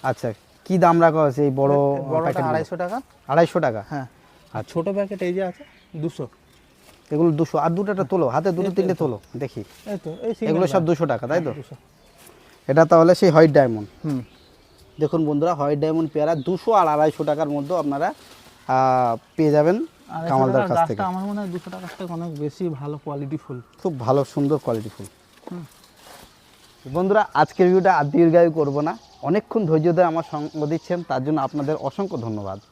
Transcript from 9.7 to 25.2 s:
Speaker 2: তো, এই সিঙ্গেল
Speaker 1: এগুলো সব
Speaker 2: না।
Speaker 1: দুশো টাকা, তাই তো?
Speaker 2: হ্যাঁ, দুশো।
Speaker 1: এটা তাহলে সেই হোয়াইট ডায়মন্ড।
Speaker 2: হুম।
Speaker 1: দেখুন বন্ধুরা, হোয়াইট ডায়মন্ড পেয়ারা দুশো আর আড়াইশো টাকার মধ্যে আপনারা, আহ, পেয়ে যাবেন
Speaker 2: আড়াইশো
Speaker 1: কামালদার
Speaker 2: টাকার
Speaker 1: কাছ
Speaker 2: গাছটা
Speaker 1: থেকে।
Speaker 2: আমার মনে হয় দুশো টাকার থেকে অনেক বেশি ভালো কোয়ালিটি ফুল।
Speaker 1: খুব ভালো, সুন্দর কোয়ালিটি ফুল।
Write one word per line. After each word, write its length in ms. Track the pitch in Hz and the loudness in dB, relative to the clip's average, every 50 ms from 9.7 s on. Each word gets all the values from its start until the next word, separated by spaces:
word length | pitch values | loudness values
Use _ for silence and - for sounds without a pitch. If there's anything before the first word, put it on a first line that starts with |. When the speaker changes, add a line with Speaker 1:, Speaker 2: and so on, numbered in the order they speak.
| - - - 214 208 180 - | -18 -18 -12 -10 -10 -10 -10
Speaker 2:
তো, 60 | 160 | -12
এই 220 | 160 - - 226 220 | -12 -8 -8 -8 -6
সিঙ্গেল 140 | - 226 - | -4 -4 -2
Speaker 1:
এগুলো 180 | 156 170 185 - 220 | 0 0 0 0 0
সব 60 | 190 | 0
Speaker 2:
না। 60 | 165 160 | 0 0
Speaker 1:
দুশো 160 | 175 147 165 143 | 0 0 0 -2
টাকা, 120 | 123 110 - 120 | -2 -4 -4 -4
তাই 100 | 151 180 165 | -4 -2 -2
তো? 40 | 139 | -4
Speaker 2:
হ্যাঁ, 40 | 110 | -8
দুশো। 200 | 147 131 - 139 - _ _ _ _ _ _ _ - - - - - - - - _ _ - | -10 -14 -18 -20 -20 _ _ _ _ _ _ _ -20 -20 -20 -20 -20 -20 -20 -20 _ _ 0
Speaker 1:
এটা 120 | 135 156 165 160 | 4 4 6 6
তাহলে 220 | 175 165 165 175 180 - | 6 6 8 6 6 6
সেই 100 | 202 185 151 | 4 6 8
হোয়াইট 160 | 160 165 156 135 147 | 8 6 8 6 4
ডায়মন্ড। 300 | 135 120 113 107 104 101 - - - | 4 4 0 -4 -8 -12 -16 -10 -6
Speaker 2:
হুম। 160 | 156 139 127 117 - - _ _ _ _ _ _ _ _ _ - _ _ - | -6 -6 -6 -6 -10 -20 _ _ _ _ _ _ _ _ _ -20 _ _ -4
Speaker 1:
দেখুন 260 | 151 147 - 165 160 147 | -4 -2 0 0 0 0
বন্ধুরা, 240 | 147 143 151 175 175 143 | 0 0 0 0 0 0
হোয়াইট 180 | 143 143 151 143 151 | 0 0 0 0 0
ডায়মন্ড 240 | 156 160 165 165 147 - | 0 0 0 -2 -2 -2
পেয়ারা 200 | 151 151 156 170 151 131 | -2 0 0 0 -2 -2
দুশো 260 | 170 185 175 - 233 226 202 | -4 -4 -2 0 2 2 4
আর 60 | 175 156 151 | 4 4 2
আড়াইশো 280 | 151 156 156 147 - 156 151 | 2 2 2 2 -2 -2 -2
টাকার 180 | 147 147 160 143 147 | -2 -2 -2 -4 -4
মধ্যে 180 | 143 139 143 185 170 | -6 -4 -4 -4 -2
আপনারা, 260 | 147 147 139 139 165 202 | -2 -2 -4 -2 -4 -4
আহ, 1080 | 208 - - - - - - - - _ - - 131 131 131 131 127 127 123 120 117 113 _ _ _ | -6 -8 -20 -20 -20 -20 -20 -20 -20 _ -6 -2 0 2 4 4 2 2 2 0 -2 -4 _ _ _
পেয়ে 160 | - 156 151 147 | 0 2 4 4
যাবেন 200 | 151 147 165 190 | 4 4 4 2
Speaker 2:
আড়াইশো 520 | 233 330 - _ _ _ - 170 165 165 170 | 0 -4 -8 _ _ _ -14 -12 -10 -4 -2
Speaker 1:
কামালদার 320 | 135 135 131 131 127 131 | 0 2 2 2 2 0
Speaker 2:
টাকার 60 | 120 113 | 0 2
Speaker 1:
কাছ 100 | 120 113 | 0 0
Speaker 2:
গাছটা 160 | - 156 110 | 0 -2 -2
Speaker 1:
থেকে। 80 | 98 | -4
Speaker 2:
আমার 220 | 196 185 180 185 196 202 | -4 -4 -4 -6 -6 -6
মনে 120 | 202 208 | -8 -8
হয় 80 | 208 185 175 | -8 -8 -10
দুশো 140 | 180 - 180 185 | -10 -12 -12 -16
টাকার 160 | 185 185 170 - - | -14 -16 -16 -14 -14
থেকে 140 | 190 175 170 165 | -12 -10 -8 -8
অনেক 120 | 170 165 156 143 147 | -8 -10 -8 -8 -8
বেশি 200 | 147 - - 185 170 156 131 | -8 -6 -6 -6 -6 -6 -8
ভালো 160 | 143 147 151 143 _ | -10 -10 -10 -10 _
কোয়ালিটি 320 | 151 143 143 143 135 156 147 - | -10 -10 -8 -8 -8 -10 -10 -10
ফুল। 140 | - 135 123 117 _ _ _ | -12 -14 -14 -14 _ _ _
Speaker 1:
খুব 100 | - 190 156 127 120 | -8 -6 -6 -4 0
ভালো, 140 | 120 127 143 135 - - | 2 2 2 2 -2 -2
সুন্দর 240 | 147 143 139 151 135 - | -2 0 0 0 -2 -2
কোয়ালিটি 260 | 127 117 110 104 107 - | -4 -4 -4 -6 -10 -14
ফুল। 120 | - 101 - _ _ | -16 -20 -20 _ _